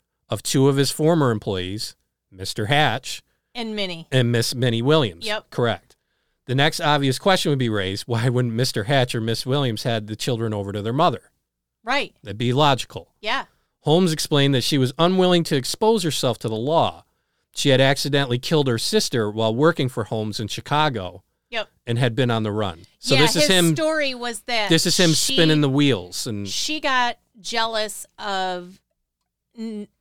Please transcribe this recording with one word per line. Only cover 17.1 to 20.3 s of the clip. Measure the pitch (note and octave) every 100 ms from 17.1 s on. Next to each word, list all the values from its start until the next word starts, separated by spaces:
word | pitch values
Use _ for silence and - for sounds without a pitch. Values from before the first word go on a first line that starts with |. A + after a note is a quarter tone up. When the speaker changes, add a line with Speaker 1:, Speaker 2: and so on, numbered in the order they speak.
| _ _ _ _
Speaker 1:
She | - C#3+
had | C3
accidentally | C3+ C#3 C#3+ C#3+ C3+ B2
killed | - D#3+ C3+
her | A2+
sister | - G#3+ - B2 G#2
while | A2 A2+
working | A#2 D#3 E3+ C3
for | B2
Holmes | - A2+ G#2+